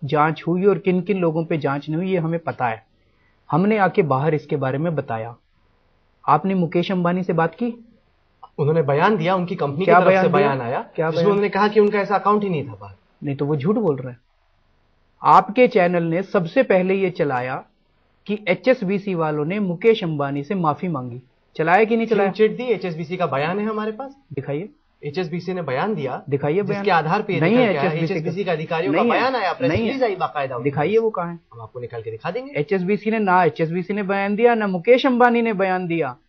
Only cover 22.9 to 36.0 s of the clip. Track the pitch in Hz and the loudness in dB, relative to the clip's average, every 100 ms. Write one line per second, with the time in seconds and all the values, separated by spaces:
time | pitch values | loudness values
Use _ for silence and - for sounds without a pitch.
22.9 | 160 151 185 170 135 156 196 214 214 214 | -8 -8 -4 -2 -2 -2 -2 -4 -4 -6
23.9 | 214 269 - - - 135 143 202 _ _ | -8 -12 -16 -14 -10 -6 -6 -8 _ _
24.9 | _ 147 147 170 175 175 180 156 127 190 | _ -10 -6 -6 -6 -6 -6 -4 -2 -2
25.9 | 196 131 147 - 135 147 170 196 202 202 | -4 -6 -8 -6 -4 -2 -2 -2 -2 0
26.9 | 170 151 202 214 180 165 240 233 160 139 | 2 2 -2 -2 0 2 4 2 2 0
27.9 | 156 165 185 165 175 190 160 160 165 170 | -2 -2 -4 -4 -4 -4 -4 -4 -4 0
28.9 | 160 240 190 247 254 196 208 170 180 226 | 2 2 2 0 -2 -2 -2 0 0 0
29.9 | 269 240 180 156 151 135 123 135 139 151 | 0 -2 -2 -4 -4 -6 -2 -2 0 0
30.9 | 220 226 220 170 170 _ 120 110 123 120 | 2 0 -2 -6 -8 _ -18 -16 -12 -12
31.9 | 117 110 110 156 208 269 147 147 190 180 | -10 -10 -8 -6 -8 -6 -6 -2 -2 0
32.9 | 202 220 226 202 180 175 151 160 175 175 | -2 0 0 2 4 4 2 -2 -2 -4
33.9 | 202 190 196 196 208 240 233 208 185 165 | -4 -2 -2 -2 2 4 4 0 0 4
34.9 | 247 277 240 247 233 226 190 190 185 180 | 4 4 4 4 4 0 0 0 0 -2
35.9 | 165 | -2